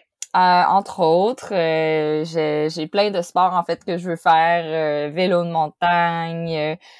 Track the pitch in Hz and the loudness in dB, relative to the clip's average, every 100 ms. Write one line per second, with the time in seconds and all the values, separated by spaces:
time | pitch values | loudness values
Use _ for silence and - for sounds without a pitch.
0 | _ - - 180 185 180 - 190 196 - | _ -18 -4 2 4 4 4 2 0 0
1 | 165 170 208 254 - 196 165 160 156 156 | 2 4 2 -2 -4 -2 0 2 0 0
2 | 151 156 165 165 151 151 151 160 156 202 | 0 -2 -2 -2 -2 0 -2 -4 -4 0
3 | 208 190 175 180 180 180 175 170 - 175 | 0 -2 -2 0 2 0 -2 -6 -4 -6
4 | 180 170 180 160 165 170 160 160 151 147 | -6 -2 2 4 4 0 -2 -2 -2 -2
5 | 147 156 185 175 170 165 151 - 175 175 | -4 -2 0 0 0 -2 -4 -2 0 2
6 | 170 165 165 165 165 160 151 160 - | 0 -2 -6 -6 -6 -4 -4 -6 -12